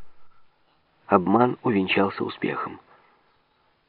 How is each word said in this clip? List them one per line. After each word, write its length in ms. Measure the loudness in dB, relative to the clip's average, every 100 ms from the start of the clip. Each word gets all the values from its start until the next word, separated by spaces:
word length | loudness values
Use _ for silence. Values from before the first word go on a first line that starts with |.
| -14 -16 -20 -20 -20 _ _ _ _ _ 2
Обман 500 | 2 4 4 4 0
увенчался 600 | 0 0 0 0 0 -2
успехом. 560 | -8 -6 -6 -6 -8 -12 _ _ _ _ _ _ _ _ _ _